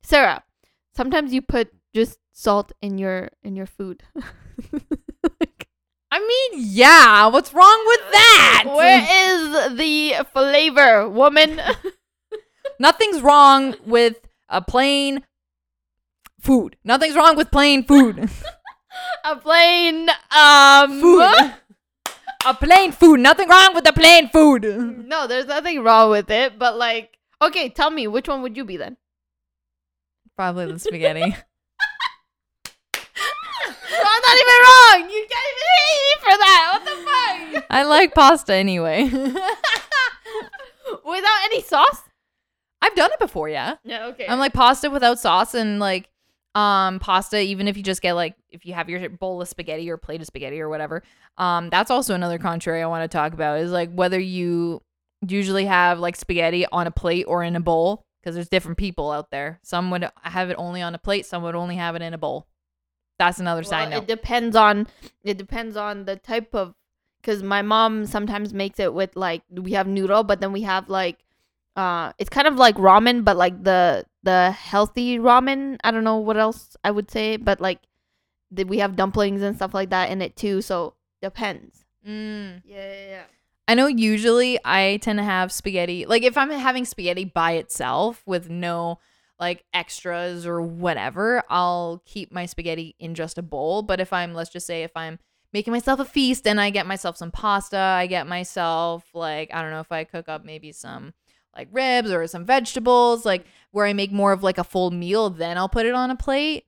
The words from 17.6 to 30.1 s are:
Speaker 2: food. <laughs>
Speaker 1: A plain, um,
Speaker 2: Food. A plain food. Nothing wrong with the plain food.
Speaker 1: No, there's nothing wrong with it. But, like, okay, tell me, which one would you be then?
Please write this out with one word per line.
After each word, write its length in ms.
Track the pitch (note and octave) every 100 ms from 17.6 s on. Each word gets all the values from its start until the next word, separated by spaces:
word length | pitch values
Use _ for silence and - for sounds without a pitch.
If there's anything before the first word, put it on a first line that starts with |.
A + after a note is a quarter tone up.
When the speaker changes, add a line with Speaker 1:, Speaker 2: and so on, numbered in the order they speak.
| C#4+ C#4 B3
Speaker 2:
food. 440 | C#4+ B3 F3+ G3+ -
<laughs> 40 | D#5+ - - - _ F#5 F5+ F5+
Speaker 1:
A 120 | D4+ D4
plain, 720 | D4 E4+ E4+ F4 E4+ D#4+ E4 D4 _ D4
um, 600 | D4 C#4+ C#4 C#4 C#4 C#4
Speaker 2:
Food. 540 | E4 F4+ F4+ C#5 C#4+ - _ _ _ _ - - - - -
A 80 |
plain 380 | - C#4+ F#4 F#4+
food. 300 | - E4+ C#4+
Nothing 260 | B3+ D#4+ F#4+
wrong 260 | F4+ F#4+
with 120 | E4+ D#4+
the 80 |
plain 340 | D4+ D#4+ E4+ C#4+
food. 340 | D#4+ D#4 B3+ G#3+ G#3 A#3+ A#3+ A#3
Speaker 1:
No, 200 | D#4 C4
there's 180 | B3+ C4
nothing 360 | C#4+ D#4+ D#4
wrong 280 | A3+ A3+ A3
with 180 | G#3 G3+
it. 300 | A3 C4 G#3+
But, 160 | B3 A3+
like, 400 | A#3+ A3+ A3 _ _ _
okay, 280 | D#4 F4 C#4
tell 200 | - D4
me, 160 | D#4 A3
which 200 | A3 D4
one 140 | C#4
would 160 | B3+ A3
you 80 | A#3
be 100 | F3+
then? 200 | F#2+ B3+ _ _ _ _ _ _ _ _ _ _ _